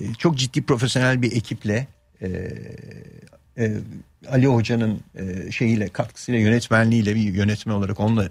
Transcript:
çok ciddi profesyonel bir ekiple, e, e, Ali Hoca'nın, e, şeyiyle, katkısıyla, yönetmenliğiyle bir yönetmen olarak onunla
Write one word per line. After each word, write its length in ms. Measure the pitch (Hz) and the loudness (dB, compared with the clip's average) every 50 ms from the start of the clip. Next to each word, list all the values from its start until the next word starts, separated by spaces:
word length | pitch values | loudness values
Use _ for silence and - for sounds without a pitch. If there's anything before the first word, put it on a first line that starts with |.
| 95 - 113 | -6 -8 -4
çok 240 | - - 175 156 127 | 0 0 0 2 0
ciddi 240 | 131 123 - 151 | -2 -2 -2 -2
profesyonel 600 | - - 139 113 127 120 - 127 127 127 131 127 | 0 0 0 2 0 0 2 2 2 2 2 2
bir 100 | 120 117 | 0 0
ekiple, 560 | - 123 - - 110 101 - 107 104 117 135 - - _ _ _ _ - | 0 -2 -4 -4 -8 -8 -4 -2 -2 -2 -4 -6 -12 _ _ _ _ -10
e, 60 | 98 92 90 90 90 - - 55 - - - - - - - - - - - - - - - - _ _ - - | -8 -8 -6 -6 -8 -10 -10 -12 -14 -16 -18 -18 -18 -18 -18 -20 -20 -20 -20 -20 -20 -20 -20 -20 _ _ -6 -2
e, 160 | 117 110 107 101 101 110 107 98 - _ _ _ - - | -2 -2 -2 -4 -8 -10 -14 -16 -18 _ _ _ -6 0
Ali 160 | 139 131 127 139 | 2 4 6 6
Hoca'nın, 520 | 127 117 107 - 120 117 113 110 104 85 - _ - | 6 4 2 2 0 0 2 0 0 -2 -6 _ -12
e, 360 | - 95 95 92 95 85 92 | -10 -8 -8 -6 -8 -8 -6
şeyiyle, 380 | 98 - 127 113 117 107 104 90 | -4 0 2 2 2 2 0 -2
katkısıyla, 500 | - - 117 110 - - - - 123 117 | -4 -6 -6 -6 -8 -12 -6 -2 0 2
yönetmenliğiyle 760 | 107 107 117 120 - - 113 110 113 113 117 117 107 101 104 | 4 4 4 2 2 2 2 4 4 4 4 4 2 2 2
bir 60 | 113 | 2
yönetmen 520 | 107 104 90 98 101 104 107 - - 113 107 | 0 0 0 0 0 0 0 -2 -4 -4 -2
olarak 260 | 101 98 95 101 - | -2 -2 -2 -2 -2
onunla 300 | 101 107 113 110 101 - | 0 0 2 2 0 -2